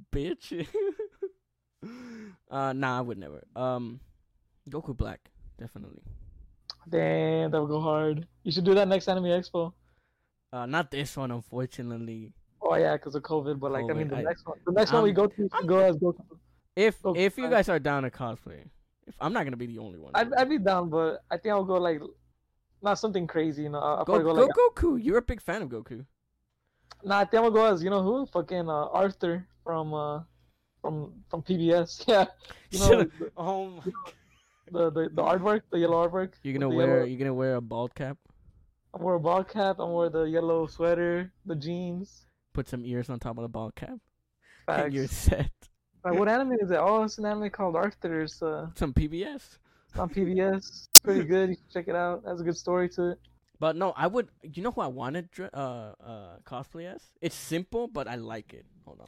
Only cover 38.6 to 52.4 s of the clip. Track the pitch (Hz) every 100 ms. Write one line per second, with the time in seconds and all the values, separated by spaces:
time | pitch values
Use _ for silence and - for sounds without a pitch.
38.6 | _ _ _ - 180 175 156 185 190 214
39.6 | 196 185 170 170 170 160 160 165 165 165
40.6 | 160 - 170 170 175 175 185 _ 190 160
41.6 | 147 175 180 175 196 - _ _ _ -
42.6 | 131 127 120 120 120 120 123 117 117 113
43.6 | 110 - - 254 _ _ _ _ _ _
44.6 | - 151 147 135 135 - - - 139 -
45.6 | - _ _ _ 180 180 214 240 269 240
46.6 | 190 165 185 220 214 - 208 214 208 -
47.6 | 185 165 202 - 175 160 156 - 165 151
48.6 | 165 - 156 127 151 165 254 285 - -
49.6 | _ _ _ - 180 196 180 185 190 190
50.6 | - - - - 208 196 156 185 185 175
51.6 | _ 180 175 170 175 175 - 175